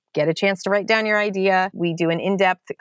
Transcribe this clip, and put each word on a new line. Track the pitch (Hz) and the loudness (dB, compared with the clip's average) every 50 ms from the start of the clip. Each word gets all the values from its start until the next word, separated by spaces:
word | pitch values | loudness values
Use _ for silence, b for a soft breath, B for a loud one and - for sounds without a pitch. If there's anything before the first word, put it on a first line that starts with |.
| _ _ - | _ _ -4
get | 156 147 | -2 0
a | 165 | 0
chance | 165 - 202 196 196 180 | 0 0 0 0 0 -2
to | - 196 | -2 -2
write | 202 208 190 | -2 0 0
down | - 226 220 214 | 0 0 0 0
your | 214 214 208 | 0 0 0
idea. | 208 208 196 190 190 196 190 185 185 190 - | 0 -2 -2 0 0 2 2 2 2 0 -2
We | - 170 170 | -4 -4 -2
do | 165 165 175 165 | -2 0 0 0
an | 165 165 | 0 0
in-depth | - 190 202 185 196 185 185 - _ - 147 - | 0 0 0 2 2 2 2 0 _ -12 -12 -4